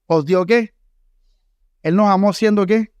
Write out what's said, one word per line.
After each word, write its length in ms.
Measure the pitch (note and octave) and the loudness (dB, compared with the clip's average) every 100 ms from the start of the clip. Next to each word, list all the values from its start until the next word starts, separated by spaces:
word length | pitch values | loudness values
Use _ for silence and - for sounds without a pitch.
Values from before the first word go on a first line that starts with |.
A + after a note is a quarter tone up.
| - | -4
os 180 | E3 | -2
dio", 220 | D3 F#3 F3+ | 0 -2 0
¿qué? 280 | A#3 A3 _ _ _ _ _ _ _ _ _ _ _ | 0 -2 _ _ _ _ _ _ _ _ _ _ _
Él 140 | D#3+ F#3 | -2 0
nos 120 | G#3 | 2
amó 240 | F#3+ G3+ | 2 0
siendo, 320 | F3+ A3 G#3 | 0 0 0
¿qué? 280 | F#3+ A3 A3 _ | 0 0 -2 _